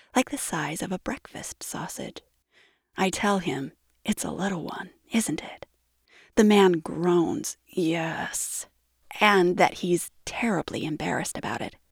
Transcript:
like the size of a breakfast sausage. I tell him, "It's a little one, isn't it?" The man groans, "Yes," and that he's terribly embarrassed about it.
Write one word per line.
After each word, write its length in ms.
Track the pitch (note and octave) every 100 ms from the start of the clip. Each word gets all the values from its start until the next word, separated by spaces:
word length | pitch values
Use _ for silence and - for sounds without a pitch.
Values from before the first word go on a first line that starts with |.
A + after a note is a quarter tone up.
| _
like 160 | B3+ -
the 80 | C#4+
size 440 | - E3 D3 D#3+
of 100 | F#3
a 60 | F#3
breakfast 640 | - - - - - -
sausage. 580 | - E3+ E3 - - - _ _ _ _ _ _ _ -
I 140 | F#3+
tell 280 | - G3+ G3
him, 340 | E3+ C#3 C3+ _ _ _
"It's 200 | - G#3
a 60 | -
little 340 | - G3 F3+
one, 260 | - - F#3 _ -
isn't 300 | A3+ - -
it?" 240 | - - - _ _ _ _ _ _
The 100 | -
man 360 | G#3+ G3+ F#3+ E3+
groans, 760 | - D#3 F3 F3 D#3+ - - - _
"Yes," 1000 | - D#3+ E3+ E3 D3+ - - - - - _ _ _ - -
and 360 | G#3+ G3 F3+ F3+
that 220 | F3+ -
he's 320 | F3 F3 - _
terribly 600 | - - A#3 F3 - -
embarrassed 540 | D#3+ D3+ D3+ D3+ E3+ -
about 220 | - -
it. 160 | - - _